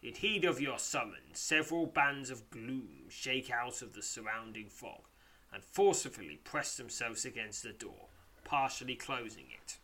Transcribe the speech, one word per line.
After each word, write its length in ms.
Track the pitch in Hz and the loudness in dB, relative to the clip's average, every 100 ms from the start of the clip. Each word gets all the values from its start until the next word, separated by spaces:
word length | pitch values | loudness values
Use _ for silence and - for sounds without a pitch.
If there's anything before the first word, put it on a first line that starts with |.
In 120 | 123 | -10
heed 300 | - 208 208 | 0 2 6
of 160 | 175 123 | 4 4
your 180 | 139 117 | 0 0
summon, 560 | - 147 113 - - | 0 0 0 -6 -12
several 520 | - - 156 156 165 165 | -6 4 4 4 2 2
bands 440 | - 143 139 127 | 6 4 4 -4
of 200 | 123 110 | -8 -10
gloom 580 | 117 113 131 110 67 65 | -10 -4 -4 -6 -12 -16
shake 420 | - 131 131 131 | -6 0 0 2
out 320 | 123 120 120 | 0 0 -4
of 100 | 117 | -8
the 100 | 101 | -8
surrounding 680 | - - 107 110 113 110 104 | -6 -4 -4 -4 -4 -10 -10
fog 340 | - 113 - - - - - - | -10 -12 -12 -18 -20 -20 -20 -14
and 100 | 104 | -14
forcefully 760 | - - 196 196 - 117 87 73 | -6 6 8 8 0 -6 -12 -12
press 340 | - 151 - - | -4 -2 -2 -4
themselves 480 | 120 - 117 117 | -6 -4 -2 -2
against 380 | - 120 107 98 | -4 -4 -6 -6
the 100 | 117 | -8
door, 360 | 101 104 - - - - - | -8 -10 -10 -18 -20 -20 -16
partially 500 | - 143 135 - 127 | 2 4 4 2 -4
closing 520 | 127 - 131 117 82 65 | -4 -2 -2 -2 -8 -14
it. 260 | 55 - - | -16 -12 -14